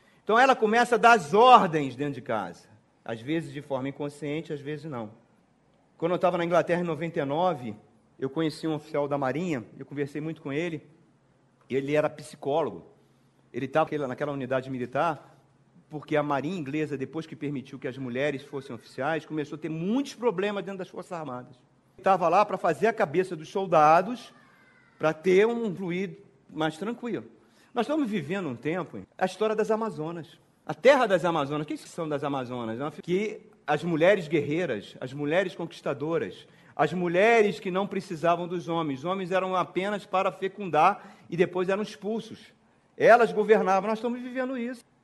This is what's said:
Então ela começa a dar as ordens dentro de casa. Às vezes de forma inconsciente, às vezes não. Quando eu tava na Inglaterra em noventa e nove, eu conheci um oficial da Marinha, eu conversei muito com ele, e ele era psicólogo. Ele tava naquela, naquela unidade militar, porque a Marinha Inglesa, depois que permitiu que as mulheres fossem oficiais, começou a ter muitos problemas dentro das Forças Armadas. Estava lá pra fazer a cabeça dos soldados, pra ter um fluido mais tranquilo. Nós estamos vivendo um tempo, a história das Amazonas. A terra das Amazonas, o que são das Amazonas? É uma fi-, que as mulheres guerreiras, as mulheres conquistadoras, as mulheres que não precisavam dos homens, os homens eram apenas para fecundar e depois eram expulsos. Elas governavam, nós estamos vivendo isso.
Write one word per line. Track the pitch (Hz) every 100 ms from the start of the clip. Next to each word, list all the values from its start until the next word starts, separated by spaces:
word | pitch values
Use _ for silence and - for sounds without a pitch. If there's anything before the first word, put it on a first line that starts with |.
| _ _
Então | - 220
ela | 269 262
começa | 220 226 233 226
a |
dar | 233
as | 233 143
ordens | 196 254 233 190 156 135
dentro | 120 147
de | 123
casa. | 113 110 87 87 - _ _ _
Às | - 117
vezes | 123 165 139
de | 139
forma | 139 131 135
inconsciente, | 135 147 - 147 156 165
às | 147
vezes | 135 151 156
não. | 123 107 - _ _ _ _ _ _ _ -
Quando | 165
eu | 175
tava | 180 175
na |
Inglaterra | 170 170 151 170
em |
noventa | 175 147 165 165
e |
nove, | 139 151 185 147 120 104 _ _ _ -
eu | 135
conheci | 160 160 147 160
um |
oficial | 151 - 147 143
da | 143
Marinha, | 131 135 180 135 104 131
eu | 135
conversei | 143 139 151
muito | 160 160
com | 143
ele, | 139 175 151 - _ _ _ _ _ _ _ -
e | 131
ele | 139
era | 151 151
psicólogo. | 151 143 - 139 151 139 85 - _ _ _ _ _ _
Ele | 123 131
tava | 156 156
naquela, | 151 131
naquela | 123 147
unidade | 139 123 131 123
militar, | 127 120 135 165 143 - _ _ _ _ _ -
porque | 151 - 147
a |
Marinha | 147 139 139 190
Inglesa, | 135 151 147 139
depois | 127 160 160
que |
permitiu | 147 143 143 - 131
que | 139
as | 123
mulheres | 131 123 147 139
fossem | 135 139 -
oficiais, | 117 - - 139 160 156
começou | 156 143 160
a |
ter | 165
muitos | 160 180 247 277
problemas | - 233 180 202 202
dentro | 180 196
das | 180
Forças | 180 175
Armadas. | 175 147 123 127 - _ _ _ -
Estava | 190 185 175
lá | 180 208
pra | 185
fazer | 180 156 214
a |
cabeça | 220 185 156 185
dos | 165 156
soldados, | 202 190 165 151 170 190 247 - - _ _ _ _ _ -
pra | 156
ter | 160 185 185 220
um | 240 226
fluido | 170 185 180 196 160 - _ _
mais | 180 156 156
tranquilo. | 202 240 240 160 113 - _ _ _
Nós | 240 220
estamos | 311 247
vivendo | 208 139 196 165
um |
tempo, | 117 147 180 160 107 92 -
a | 185
história | - 220 220
das | 208
Amazonas. | 220 226 151 156 170 143 - _ _
A | -
terra | 151 247 277 233
das | 180
Amazonas, | 170 165 135 147
o | 156
que | 302
são | - - 160
das | 143
Amazonas? | 143 139 123 123 113 113
É |
uma | 147
fi-, | 151
que | - 185 214 - - _ -
as | 151
mulheres | 170 156 175 202 151
guerreiras, | 160 117 156 175 107 87 -
as | 127
mulheres | 143 147 170 190 -
conquistadoras, | 170 - 170 131 151 165 98 - - _ - -
as | 151
mulheres | 180 175 175 214 233 208 180
que | 196
não | 180 202
precisavam | 196 - 165 165 170 175
dos | 175 151
homens, | 170 156 131
os |
homens | 165 190 180
eram | 185 185 185
apenas | 165 180 196 208 -
para | 185 190
fecundar | 185 190 185 196 151 175 202 - - -
e | 165
depois | 175 180 180
eram | 190
expulsos. | 208 - 196 226 - - - _ _ _ _ -
Elas | 156 240 226
governavam, | 180 202 214 185 190 208
nós | 220
estamos | 233 247
vivendo | 247 254 254 262
isso. | 233 240 _ _